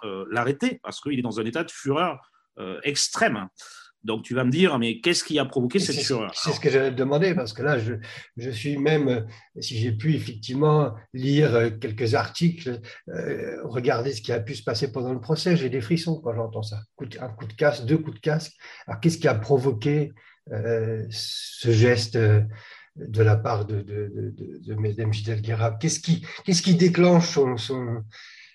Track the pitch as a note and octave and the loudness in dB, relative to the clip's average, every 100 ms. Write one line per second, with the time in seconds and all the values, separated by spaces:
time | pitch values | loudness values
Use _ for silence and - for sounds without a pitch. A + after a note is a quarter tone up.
0 | G#2+ F#2+ F2+ A2+ A#2+ - B3+ - F#2+ - | -8 -10 -6 -2 -2 0 -2 -4 -10 -10
1 | - C3 B2 G#2+ A2 D#3+ E3+ - C3+ C#3 | -4 -2 -2 -4 -4 -4 -6 -6 -2 0
2 | F3 C3+ _ _ _ - F#2+ E2 D3 C#3 | 0 -4 _ _ _ -14 -10 -4 -4 -2
3 | - - A3 A2 F#2+ - - - - _ | -2 2 0 0 -6 -14 -20 -20 -20 _
4 | A2 A2 - B2 B2+ D3 F#3 C3+ A#2 A#2 | -6 -6 -2 0 2 4 4 4 0 0
5 | E3+ E3+ - D3+ C3 C3+ B2 G3 F3 - | 0 0 0 0 0 0 0 0 0 -2
6 | C3 B2 G2+ - D#3+ C#3+ D3+ C3+ C3 B2 | -2 -2 -2 -4 -2 0 2 4 2 0
7 | C3+ C#3+ F#3 D3+ A#2 - D3+ C3+ A2 A2 | 0 2 2 0 -4 -4 0 0 0 -4
8 | G#2+ - - - B2 G#2+ C#3+ C#3+ C#3+ D#3 | -8 -16 -16 -10 -8 -6 -4 0 2 2
9 | C3+ B2 A2 - _ - - A#2+ A#2 G#2+ | 2 0 -4 -12 _ -12 -8 -4 -2 0
10 | D#3 C#3 G#2+ A2 A#2 B2+ D3+ D3+ C3+ G#2+ | 0 0 -2 -10 -6 0 4 4 2 -4
11 | - B2+ C3 C#3+ D3 A#2 A#2 G#2+ A#2+ G#2+ | -12 -6 0 4 4 4 2 -2 -8 -2
12 | A#2 C3 A2+ - E3+ - B2+ A#2 G#2+ - | 0 0 -2 0 0 0 -6 -8 -10 -18
13 | - - - - A#2 - - B2 B2 A#2+ | -12 -8 -6 -6 -8 -10 -8 -2 0 0
14 | A#2 G#2+ - A#2 A2 C3 - A#2 C3+ B2 | -2 -6 -4 -4 -4 -8 -4 -2 -2 -4
15 | B2 B2+ - D#3 F3+ E3 C3 C3 G#2+ E3 | -4 -4 -2 -2 2 2 2 -2 0 0
16 | E3+ D#3+ A#2+ A2+ A2+ A2 G#2+ G#2+ - _ | 0 -4 -4 -4 -4 -6 -8 -8 -12 _
17 | A#2+ - B2+ G#2+ A2 - D3 - A#2+ D#3+ | -14 -10 -12 -12 -14 0 0 0 0 0
18 | D#3 G#2+ D3+ D#3 - - - - - A2 | 0 -6 -2 -2 -4 -16 -20 -20 -12 0
19 | E3+ - C#3+ A2 - C#3 C3+ A2 C3+ D3+ | 0 2 2 0 2 4 4 0 0 0
20 | D3+ - _ _ - A2 A2+ A2+ A2+ A2 | 0 -8 _ _ -10 -6 0 0 0 -4
21 | A2 G#2+ - - - - A#2+ A2 B2 A#2+ | -6 -8 -8 -10 -12 -4 2 6 6 4
22 | - A#2 G#2+ G#2 G#2+ - - - - - | 2 2 6 6 4 -6 -18 -20 -20 -16
23 | - A2 G#2+ G#2+ - A2 G2+ G#2 G2 G#2 | -6 4 6 4 2 -2 -2 -4 -6 -8
24 | G2+ G#2 G#2 G2+ G2+ - G#2+ G#2+ G#2+ G#2 | -6 -6 -8 -8 -14 -14 -8 -2 -2 0
25 | A2 G#2+ A2+ A2 A2 G#2+ A2+ A2 D#3+ - | -2 -2 -2 -4 -2 0 0 0 -2 -2
26 | - - - - - E3+ F#3+ F3 F3+ E3+ | 0 0 -2 -8 2 2 6 6 6 6
27 | F3+ E3+ E3+ C#3+ C3 A#2+ - C3 A#2+ A#2 | 8 6 6 2 2 2 -4 -4 -2 -4
28 | G#2+ - - - - | -8 -16 -20 -20 -20